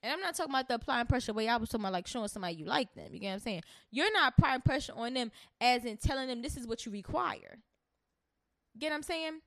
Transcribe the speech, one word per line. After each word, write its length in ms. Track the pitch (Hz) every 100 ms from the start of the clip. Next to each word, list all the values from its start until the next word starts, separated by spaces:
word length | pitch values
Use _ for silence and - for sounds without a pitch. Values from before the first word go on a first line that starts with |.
| 220
And 80 |
I'm 60 | 311
not 160 | 381 339
talking 180 | 320
about 140 | 269 262
the 80 | 240
applying 320 | - 247 240
pressure 260 | 254 -
way 140 | 214 220
I 100 | 233
was 100 | 220
talking 160 | 226
about, 100 | 202
like, 120 | 185 185
showing 220 | 254 208
somebody 260 | - 180
you 120 | 165 156
like 280 | 135 -
them. 140 | - 78
You 80 | -
get 100 | 196
what 40 |
I'm 60 | 196
saying? 240 | 214 185 - - _
You're 240 | 220 359
not 200 | 427 277 -
applying 240 | 330 262
pressure 320 | - 269 - -
on 200 | 233 254
them 160 | 233 - - _
as 240 | 240 247
in 140 | 240 214
telling 300 | - 269 262
them 160 | 247
this 140 | 240 -
is 100 | 233
what 180 | 226 -
you 60 |
require. 680 | 208 185 - 359 - - 233 _ _ _ _ _ _ _ _ _ _ _ 220
Get 140 | 294
what 60 | 302
I'm 40 |
saying? 380 | 302 330 320 320